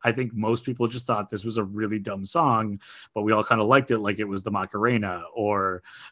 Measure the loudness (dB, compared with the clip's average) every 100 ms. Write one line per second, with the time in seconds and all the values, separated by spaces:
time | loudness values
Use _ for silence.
0 | -2 0 -2 -2 0 0 -2 -2 -2 -2
1 | -2 -2 -2 -6 -4 -4 -4 -4 -4 -4
2 | -4 -8 -2 2 4 2 0 -4 -12 -20
3 | -10 -2 2 4 4 4 6 4 4 0
4 | 0 -2 -2 -4 -4 -4 -4 0 2 2
5 | 0 -6 -8 -4 0 0 0 -4 -10 -20
6 | -20